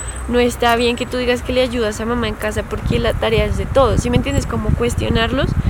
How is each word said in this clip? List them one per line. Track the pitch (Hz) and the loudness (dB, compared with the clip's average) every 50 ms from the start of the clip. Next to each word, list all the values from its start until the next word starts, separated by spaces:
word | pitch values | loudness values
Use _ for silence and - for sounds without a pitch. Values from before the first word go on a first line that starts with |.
| - - - - - - | -8 -8 -8 -8 -4 0
no | 240 240 | 2 2
está | 240 240 233 - - 240 233 | 2 2 2 2 2 2 4
bien | 233 247 233 240 | 4 2 2 0
que | 240 247 | 0 -4
tú | 240 - | -4 -4
digas | 247 247 240 247 240 - | -2 0 0 0 -2 -2
que | - 254 | -2 0
le | 254 254 | 0 0
ayudas | 254 233 247 226 208 214 - | 0 0 0 -2 -2 -2 -4
a | 226 | -4
mamá | 226 240 240 233 214 | -2 -2 -2 -2 -4
en | 208 | -4
casa | - - 214 214 220 202 | -4 -4 -4 -4 -4 -4
porque | - - - - - 247 233 | -4 -6 -4 -2 0 0 2
la | 233 220 - | 2 0 0
tarea | - - 220 220 214 214 | 0 0 2 2 2 2
es | 208 202 | 2 0
de | - 190 | -2 -2
todos, | - - 269 269 226 196 - - | 0 2 4 4 4 4 2 2
¿sí | 247 | 2
me | 240 | 2
entiendes? | 240 - 277 277 269 262 | 0 2 2 0 -2 -2
Como | - 233 226 214 214 | -2 -4 -4 0 0
cuestionarlos, | - - 240 240 240 - 226 220 226 233 226 233 240 269 311 - - - - | 0 0 0 0 0 -2 -2 0 0 0 0 0 0 0 0 0 0 0 0